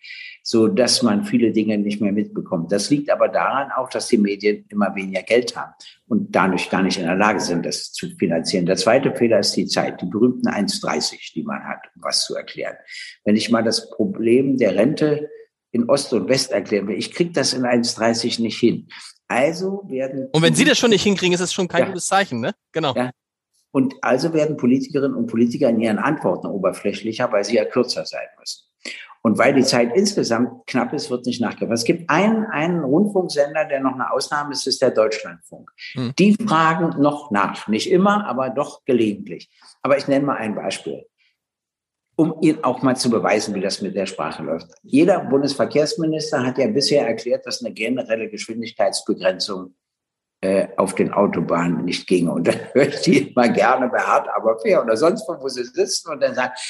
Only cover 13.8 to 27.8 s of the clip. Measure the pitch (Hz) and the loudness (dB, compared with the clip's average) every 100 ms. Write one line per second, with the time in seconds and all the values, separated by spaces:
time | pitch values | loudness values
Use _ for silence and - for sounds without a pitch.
13.8 | - - 101 113 113 127 139 123 104 95 | -6 -4 -4 0 4 4 4 2 2 4
14.8 | 131 151 151 147 - - - _ _ 120 | 2 2 0 0 -4 -14 -20 _ _ -2
15.8 | 120 135 - 110 110 135 - 104 92 104 | 2 0 2 -2 2 0 0 -4 0 -2
16.8 | 98 92 - - 170 151 123 131 123 120 | -2 -4 -4 -2 -2 0 0 0 2 2
17.8 | 117 - 113 113 120 117 113 - 113 85 | 2 0 0 0 -2 -2 -4 2 2 0
18.8 | - - - - - 117 151 175 190 196 | -6 -20 -20 -20 -4 0 0 0 -4 -6
19.8 | 196 131 135 135 131 160 165 156 285 - | -6 -6 -4 -6 -2 4 4 6 4 4
20.8 | 240 196 208 180 180 175 175 - 180 170 | 4 4 2 2 2 0 0 -2 0 0
21.8 | 185 185 - 196 190 117 143 - _ 160 | 0 -4 0 0 0 -4 -6 -8 _ -4
22.8 | 151 123 127 - _ _ _ _ _ 139 | -2 -2 -4 -8 _ _ _ _ _ -2
23.8 | 123 - 117 127 165 160 151 147 123 131 | -2 -2 0 0 2 0 0 0 2 2
24.8 | - 139 135 117 113 113 120 135 127 110 | 0 -2 -2 -2 -2 2 2 2 2 2
25.8 | 113 101 113 156 98 87 82 95 92 - | 2 0 0 0 0 -2 -4 -2 -2 -2
26.8 | 104 - 110 110 120 101 101 117 - 123 | -4 -4 -6 -4 0 0 2 0 2 0